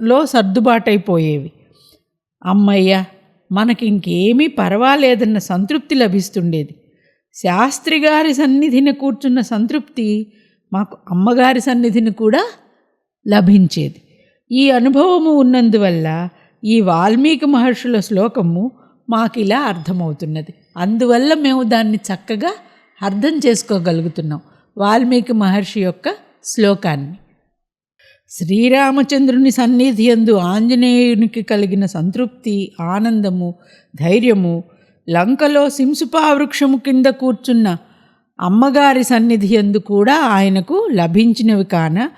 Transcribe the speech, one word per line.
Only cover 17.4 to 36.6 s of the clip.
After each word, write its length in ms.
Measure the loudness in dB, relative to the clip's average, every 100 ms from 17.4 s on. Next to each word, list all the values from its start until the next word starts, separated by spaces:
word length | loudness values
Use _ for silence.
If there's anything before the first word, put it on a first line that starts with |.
| 0
మహర్షుల 540 | 2 0 -2 -2 -4
శ్లోకము 720 | -2 -2 -2 -2 -2 -2 -6 -8 _ _ -6
మాకిలా 500 | -4 -4 -4 -2 -2
అర్థమవుతున్నది. 920 | -2 -6 -6 -6 -6 -8 -8 -8 -10 -18 _ -8
అందువల్ల 560 | -4 -2 0 2 2
మేము 300 | 0 0 0
దాన్ని 340 | 0 0 0 -4
చక్కగా 560 | -6 -10 -8 -6 -6 -8 -16 _ _ _
అర్థం 380 | -6 -2 -2 0 0
చేసుకోగలుగుతున్నాం, 960 | 0 -2 -4 -2 -2 -4 -6 -8 -10 -12 _ _ -6
వాల్మీకి 560 | 0 0 2 0 0
మహర్షి 500 | 0 0 0 -2 -4
యొక్క 260 | -4 -4 -8 -10 _ _
శ్లోకాన్ని. 720 | -10 0 0 0 -4 -6 -8 -14 _ _ _ _ _ _ _ _ _ _ _
శ్రీరామచంద్రుని 1200 | -10 -4 0 2 2 2 0 0 2 2 4 2
సన్నిధి 520 | 2 2 2 2 2
యందు 320 | 2 2 2 2
ఆంజనేయునికి 1080 | 0 -2 0 2 2 2 2 2 0 -2
కలిగిన 440 | -4 -2 0 -2 -2
సంతృప్తి, 840 | -2 -4 -4 -6 -6 -6 -4 -6 -8
ఆనందము, 760 | -6 -4 -2 -2 -2 -4 -6 -10 _ _ _ -6
ధైర్యము, 680 | 0 2 2 2 0 -4 -8 _ _ _ -4
లంకలో 600 | -2 0 0 2 2 0
సింసుపా 640 | 0 -2 -2 -4 -2 0
వృక్షము 440 | 0 -2 -2